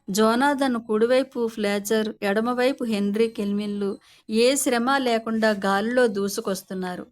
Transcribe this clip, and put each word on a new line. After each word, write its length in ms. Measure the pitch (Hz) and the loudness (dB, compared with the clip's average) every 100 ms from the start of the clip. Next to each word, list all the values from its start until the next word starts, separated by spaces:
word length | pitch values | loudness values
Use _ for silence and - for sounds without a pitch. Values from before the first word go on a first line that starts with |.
| - | -6
జోనాథన్ 680 | 190 220 233 285 277 277 240 | 2 4 4 2 2 0 0
కుడివైపు 720 | 226 214 233 254 262 247 233 | -2 0 4 2 0 -2 -4
ఫ్లేచర్, 640 | 226 202 202 202 220 214 214 | -2 -2 -2 0 0 0 -4
ఎడమవైపు 640 | 208 202 233 247 254 269 | -2 0 0 0 0 0
హెన్రీ 440 | 240 208 202 208 233 | -2 -2 0 0 0
కెల్విన్లు 720 | 226 202 202 208 202 196 214 - _ - | -2 -4 -4 -4 -4 -4 -6 -14 _ -4
ఏ 260 | 220 240 277 | 2 2 2
శ్రమ 420 | 294 240 240 277 | 0 0 2 0
లేకుండా 520 | 254 226 226 226 220 | 2 -2 -2 0 0
గాలిలో 580 | 202 196 196 220 247 247 | 0 0 0 0 2 2
దూసుకొస్తున్నారు. 1000 | 202 196 208 220 190 - 190 185 180 - | 2 -4 -4 -4 -6 -8 -8 -8 -8 -14